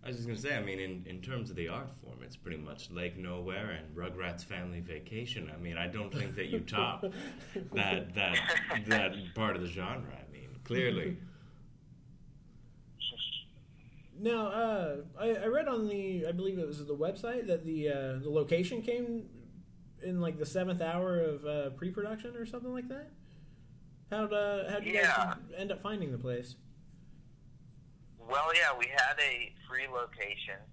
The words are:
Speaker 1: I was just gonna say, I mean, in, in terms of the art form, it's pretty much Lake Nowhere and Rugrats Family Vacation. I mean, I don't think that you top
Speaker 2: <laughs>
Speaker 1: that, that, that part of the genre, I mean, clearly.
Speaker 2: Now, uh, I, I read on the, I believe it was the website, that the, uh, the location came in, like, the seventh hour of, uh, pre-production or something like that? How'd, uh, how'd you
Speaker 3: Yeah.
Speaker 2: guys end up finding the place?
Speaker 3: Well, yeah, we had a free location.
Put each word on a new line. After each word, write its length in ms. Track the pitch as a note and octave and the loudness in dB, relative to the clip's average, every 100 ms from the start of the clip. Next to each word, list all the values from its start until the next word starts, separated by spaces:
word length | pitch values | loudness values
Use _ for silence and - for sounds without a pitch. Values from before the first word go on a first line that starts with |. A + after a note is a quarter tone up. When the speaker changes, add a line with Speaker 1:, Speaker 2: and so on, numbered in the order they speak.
Speaker 1:
I 40 | B2+ | -6
was 80 | B2 | -4
just 100 | A#2 | -2
gonna 120 | G#2+ | -2
say, 160 | C3+ C3 | 0 0
I 60 | |
mean, 180 | G2+ F#2+ | 0 -2
in, 240 | F#2+ F#2 F2+ | -2 -4 -6
in 140 | F2+ | -8
terms 280 | F2+ B2+ A2 | -4 -4 -4
of 60 | E2+ | -4
the 120 | E2 | -4
art 200 | G2+ C3 - | -4 -6 -10
form, 140 | - A#1+ | -14 -14
it's 120 | B1+ - | -14 -12
pretty 220 | - D#2 | -8 -6
much 320 | D2+ C#2+ - | -6 -10 -8
Lake 260 | F2 F2 F2 | -4 -4 -4
Nowhere 540 | F2+ F2+ F2+ F#2+ G#2+ | -6 -4 -2 -2 -2
and 240 | D#2+ D#2 D2+ | -4 -6 -6
Rugrats 480 | F2+ F2 F2+ F2 | -6 -4 -4 -4
Family 360 | - F#2 F2+ F2 | -6 -6 -4 -4
Vacation. 720 | F2 D#2 - A2 A#2 - D#2 | -4 -8 -6 -6 -4 -4 -6
I 40 | D#2 | -6
mean, 200 | F2 E2 | -4 -2
I 100 | F2+ | -2
don't 260 | G#2+ G#2 | -2 -2
think 220 | - - E2+ | -2 -2 -2
that 120 | E2+ | 0
you 120 | F2 | 0
top 400 | - G#2 A#2 - | 0 2 2 0
Speaker 2:
<laughs> 720 | F#3+ - - - - G3+ - | -4 -4 -10 -10 -8 -8 -4
Speaker 1:
that, 400 | - G2+ F2+ F2 F2+ | 0 2 2 0 2
that, 220 | F#2+ E2+ - E3+ - C#3 G#2+ | 4 4 6 2 4 0 6
that 260 | A2 F#2+ G2+ F#2 G2 | 6 6 0 -6 2
part 200 | A2 F2+ | 2 2
of 60 | |
the 60 | F2 | 0
genre, 440 | F2 F#2 B2+ - | -2 -2 -4 -6
I 180 | C2+ C#2 | -10 -14
mean, 180 | C#2+ B1+ - | -14 -12 -12
clearly. 540 | - B2 B2+ F2+ E2 F3+ - - - - - - - - - - - - - - - - - - - - - - - - - - - - - E3+ | 0 4 4 4 0 -2 -6 -14 -18 -18 -18 -20 -20 -20 -20 -18 -18 -18 -20 -20 -20 -20 -20 -8 -8 -6 -6 -6 -10 -18 -20 -20 -18 -18 -18 -2
Speaker 2:
Now, 300 | G#3+ A#3 G#3 | 2 2 2
uh, 480 | G#3 A3+ G#3 E3 C#3+ D#3+ - | 2 4 4 2 -2 -6 0
I, 100 | A3 G#3+ | 2 4
I 100 | G#3 | 6
read 200 | C4+ D4 | 4 6
on 200 | A#3+ G#3+ | 4 2
the, 360 | G3+ G3 F#3 D#3+ | 2 2 2 2
I 40 | |
believe 260 | F3 F#3+ F#3+ | 2 2 2
it 80 | D#3 | 0
was 180 | D3 D3 | -2 -2
the 100 | C#3+ | 2
website, 520 | D#3+ G3 A#3 B3 A3 | 2 2 0 0 2
that 180 | E3+ D#3+ | 2 2
the, 240 | D#3+ D3+ | 2 2
uh, 300 | C#3 C3+ C3 | 2 0 -2
the 60 | D3 | 2
location 520 | D3+ C#3+ E3 F3+ A#3+ | 4 6 4 4 0
came 460 | A3+ A#3+ A#3+ A#3 - - - - - - - - | 0 0 0 -2 -4 -14 -16 -16 -18 -18 -18 -8
in, 200 | F3+ F3+ | -2 2
like, 180 | E3+ D3+ | 2 2
the 60 | D3+ | 0
seventh 360 | F#3 F#3 F3 | 2 2 2
hour 380 | E3 F3 F#3 F3 | 2 2 4 4
of, 260 | E3 C#3+ D3 | 4 2 0
uh, 240 | D3 C#3+ | 0 0
pre-production 640 | C3 F3+ F3+ G#3 A3 A#3+ A#3+ | -2 -4 -2 -2 -4 -6 -6
or 80 | A3 | -6
something 280 | B3 B3 | -4 -4
like 140 | B3 B3 | -4 -4
that? 200 | C4+ D4+ - - - - - - - - - - | -8 -10 -16 -18 -18 -18 -18 -18 -18 -18 -20 -4
How'd, 220 | G#3 G#3 | 0 2
uh, 380 | G#3 G#3 G3+ F#3+ | 4 4 2 0
how'd 160 | G#3 G#3+ | 0 2
you 80 | |
Speaker 3:
Yeah. 240 | G#3 E3+ B2+ | 8 8 8
Speaker 2:
guys 180 | G2 - - E3+ | 6 2 -6 -6
end 140 | G3 | -2
up 100 | F#3+ | -2
finding 300 | G3+ G#3+ D#3 | 0 0 0
the 40 | A#2+ | 0
place? 380 | B2+ B2 B2 B2+ - - - - - - - - - - - - - - - - | 0 -2 -4 -12 -16 -18 -18 -18 -18 -18 -18 -20 -20 -18 -18 -18 -20 -20 -20 -16
Speaker 3:
Well, 380 | A2+ C#3 D#3 E3 | 0 2 6 6
yeah, 160 | D#3+ B2+ | 6 4
we 100 | A#2+ | 2
had 320 | C#3 C3 D3 | 6 6 6
a 340 | C#3+ B2 A2+ - - | 4 2 -4 -8 -4
free 180 | C3 C3+ | -2 0
location. 720 | B2 A#2+ - G2+ G2+ - G2 G#2+ | -2 -4 -4 -6 -4 -6 -8 -12